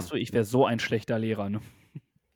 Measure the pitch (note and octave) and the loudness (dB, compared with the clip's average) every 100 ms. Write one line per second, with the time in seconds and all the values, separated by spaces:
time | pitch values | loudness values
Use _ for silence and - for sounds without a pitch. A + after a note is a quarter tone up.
0 | - B2 - A#2 G#2 B2 C3+ A2+ - A2+ | 4 -2 0 0 2 4 4 2 0 -2
1 | - A2+ A2 G#2+ G2+ G#2+ - - _ - | 0 -2 0 -2 -2 -4 -6 -20 _ -20
2 | _ _ _ | _ _ _